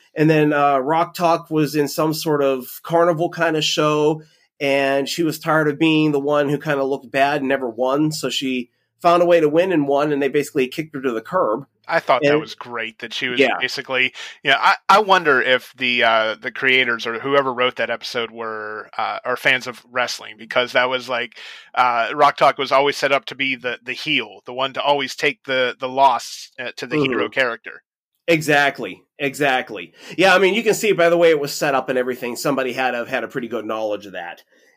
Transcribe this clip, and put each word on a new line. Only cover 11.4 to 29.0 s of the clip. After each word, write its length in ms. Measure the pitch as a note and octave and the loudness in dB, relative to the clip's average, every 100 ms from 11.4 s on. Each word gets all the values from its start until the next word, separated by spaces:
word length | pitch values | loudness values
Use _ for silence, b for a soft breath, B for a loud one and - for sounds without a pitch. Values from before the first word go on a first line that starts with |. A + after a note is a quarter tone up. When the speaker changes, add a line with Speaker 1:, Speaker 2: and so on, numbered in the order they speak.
| C3 A#2+ - _ - | 0 -2 -6 _ -4
Speaker 2:
I 120 | E3 | -2
thought 240 | - B2+ | 2 2
that 80 | C#3+ | 4
Speaker 1:
And 100 | D3+ | 0
Speaker 2:
was 140 | D3+ - | -2 -14
great 420 | B2 A#2 A2+ A2+ | -12 -8 -8 -10
that 140 | A#2 | -10
she 160 | - C3 | -6 -4
was 100 | B2 | -2
Speaker 1:
Yeah. 160 | A#2+ F#2+ | -2 -2
Speaker 2:
basically, 540 | B2+ - B2+ B2+ B2+ B B B | -4 -6 -6 -2 -2 B B B
you 60 | D3 | 0
know, 80 | C#3 | 2
I, 160 | F#3 - - | 2 0 2
I 100 | G3 | 2
wonder 400 | G3+ F#3 D#3 C3 | 4 2 4 2
if 340 | C3 B2+ - B2+ | 4 0 -2 -6
the, 260 | B2+ A#2+ | -2 2
uh, 320 | A#2 A2+ A2 G#2+ | 4 4 0 -4
the 100 | A#2+ | -8
creators 540 | A2 C3 C3 B2 A#2 A#2 | -2 2 2 2 -2 -4
or 140 | A2+ | -6
whoever 340 | C3 C#3+ C3+ | 0 0 0
wrote 220 | B2 B2+ B2 | -2 -2 -2
that 160 | A2+ | -4
episode 400 | A#2 - B2 A2+ | -4 -6 -6 -6
were, 580 | A2+ A2+ A2 G#2+ G#2+ G2+ - | -8 -10 -10 -10 -12 -12 -6
uh, 220 | G#2 G#2 | -6 -4
are 140 | B2+ B2 | -4 -2
fans 300 | C#3 B2+ B2 | 0 -2 -4
of 180 | A2+ A#2+ | -14 _
wrestling, 460 | A#2+ A#2+ - G#2+ G#2+ | -4 -4 -6 -14 -18
because 320 | A2+ C3 A#2+ | -4 -2 0
that 180 | C3 B2+ | 0 0
was 180 | B2+ B2 | -2 -4
like, 300 | A#2+ A#2+ - B B B C3 | -6 -6 -12 B B B 0
uh, 340 | B2+ A#2 A2 D3 | 2 2 0 4
Rock 220 | C#3+ - | 4 6
Talk 200 | D3 C3 | 2 2
was 140 | C3 | 0
always 260 | C3+ C#3+ - | 2 2 0
set 140 | C#3 | 0
up 140 | C#3 - | 0 -2
to 100 | C3+ | -6
be 200 | C3+ B2+ | -6 -4
the, 220 | B2 A#2 | -6 -8
the 100 | B2 | -10
heel, 480 | B2 D#3 C#3 G#2+ G2 - | -8 -2 -2 -4 -12 -12
the 60 | |
one 200 | B2 C3 | -6 -6
to 80 | C3 | -2
always 340 | C#3+ C#3+ C3 - | 0 0 -2 -2
take 280 | D3 B2+ | -2 -2
the, 320 | - C3 B2 - | -4 -2 -2 -4
the 80 | C3 | -4
loss, 640 | C3 C#3 A#2 - - - - | 2 4 2 -4 -16 -18 -14
uh, 140 | A#2+ - | -12 -10
to 100 | B2+ | -6
the 80 | D3+ | -2
Speaker 1:
Mm-hmm. 160 | C3+ | -2
Speaker 2:
hero 180 | A#2 A#2 | -2 -2
character. 540 | C3+ B2+ A#2 - - _ _ _ _ - | 0 -2 -2 -14 -20 _ _ _ _ 0
Speaker 1:
Exactly. 760 | E3 D3+ C#3+ C#3 C3+ G2+ F2+ | 0 2 2 2 -2 -10 -12